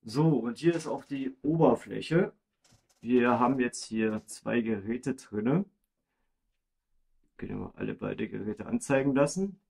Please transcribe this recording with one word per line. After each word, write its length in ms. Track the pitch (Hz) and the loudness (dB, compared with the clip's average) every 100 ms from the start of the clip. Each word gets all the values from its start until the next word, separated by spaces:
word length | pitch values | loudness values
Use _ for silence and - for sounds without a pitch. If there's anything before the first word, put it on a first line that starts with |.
So, 360 | 113 117 160 135 | -4 2 4 4
und 200 | 120 117 | 0 0
hier 160 | 160 | 0
ist 140 | 165 131 | 0 -4
auch 160 | 135 | -8
die 320 | - 139 131 - | -6 -6 -6 -4
Oberfläche. 880 | 147 160 143 - - 107 - 160 208 _ _ _ _ _ _ _ | -2 4 4 4 -2 -8 0 2 2 _ _ _ _ _ _ _
Wir 380 | 113 123 120 120 | 2 4 6 4
haben 220 | 123 135 | 4 2
jetzt 240 | 120 - | 0 -2
hier 380 | - 110 110 107 - | -6 0 0 -2 -8
zwei 340 | - - 117 | -12 -2 0
Geräte 540 | 113 107 98 123 139 | 0 -4 -4 -4 -4
drinne. 500 | 127 - 104 110 160 202 _ _ _ _ _ _ _ _ _ _ _ _ _ _ _ _ - | -6 -6 -4 0 0 0 _ _ _ _ _ _ _ _ _ _ _ _ _ _ _ _ -14
Können 240 | - 101 | -10 -10
wir 120 | 95 - | -10 -8
alle 180 | 104 | -8
beide 340 | - 101 98 110 | -6 -8 -6 -8
Geräte 380 | 104 208 208 - | -6 -8 -8 -6
anzeigen 480 | 233 - 269 143 | -6 0 0 2
lassen. 460 | 135 143 185 196 - | 2 0 0 -6 -8